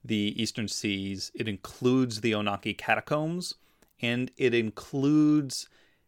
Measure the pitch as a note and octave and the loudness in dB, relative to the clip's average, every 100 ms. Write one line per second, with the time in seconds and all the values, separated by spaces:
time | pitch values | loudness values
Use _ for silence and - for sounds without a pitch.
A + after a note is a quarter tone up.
0 | A#2 G#2+ G#2 - G#2+ - G2+ - G#2+ G2 | -2 0 0 -2 -4 -4 -6 -4 -2 -2
1 | G2 F#2+ - - A2+ F#2+ - - B2 C3 | -4 -6 -8 -6 -6 -6 -12 0 2 4
2 | B2+ G#2 A2+ G#2+ G#2 G2+ G#2+ - - G#2+ | 2 0 0 0 -2 -4 -4 -4 -2 -2
3 | - D3+ D#3+ F3 E3+ - _ _ _ _ | 0 -2 -2 -4 -8 -12 _ _ _ _
4 | A#2+ A#2+ B2+ - C3 A#2+ A2 - - C#3 | -2 -2 -4 0 2 4 0 -6 -6 0
5 | C#3 D3+ D3+ D3+ C3+ - - _ _ _ | 4 6 6 4 2 -6 -10 _ _ _